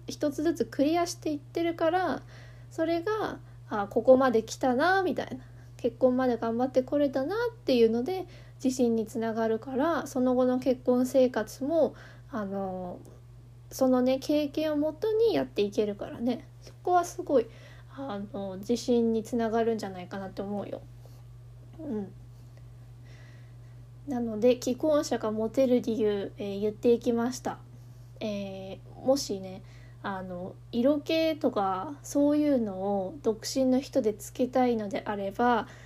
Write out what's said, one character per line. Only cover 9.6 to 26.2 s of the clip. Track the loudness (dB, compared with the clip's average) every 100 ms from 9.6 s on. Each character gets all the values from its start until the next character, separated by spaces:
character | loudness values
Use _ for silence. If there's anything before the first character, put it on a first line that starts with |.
| -2 -2
ら、 | 0 0 -2
そ | 0
の | 2
後 | 4
の | 4 2
結 | 2 0
婚 | 2 2 4
生 | 4 4
活 | 2 -4 -4
も、 | 0 2 2 0 -18 -20 -10
あ | -8
の、 | -6 -4 -6 -6 -8 -10 -16 -20 -20 -20 -20 -20 -10
そ | 0 4
の | 4
ね、 | 4 0
経 | 0 0 0
験 | -2 -2
を | 0
も | -2
と | -2 -2
に | 2 4
や | 2
っ | -2
て | -2
い | -2
け | 0
る | -2 -2
か | -8
ら | -4
ね。 | -2 -2 -6 -20
そ | -20 -8
こ | 2
は | 2
す | 2 -6
ご | 0 2
い、 | 2 -6 -20 -20 -18 -12
あ | -8 -8 -8
の、 | -8 -8 -8
自 | -2 -2
信 | 2 2 2
に | 0
つ | -2 -2
な | 0
が | 0
る | 0
ん | 0
じ | -4
ゃ |
な | -10
い | -10
か | -10
な | -10
っ |
て | -8
思 | -6 -6
う | -6
よ。 | -10 -14 -20 -20 -20 -20 -20 -20 -20 -20 -12
う |
ん。 | -6 -6 -6 -12 -20 -20 -20 -20 -20 -20 -20 -20 -20 -20 -20 -20 -20 -20 -20 -20 -20 -16 -6
な | -4
の | -2 2
で、 | 4 4
既 | 0
婚 | 0 2 2
者 | 2 -2
が | -2
モ | -2 -2
テ | 2 4
る | 4
理 | 2 0
由、 | 2 0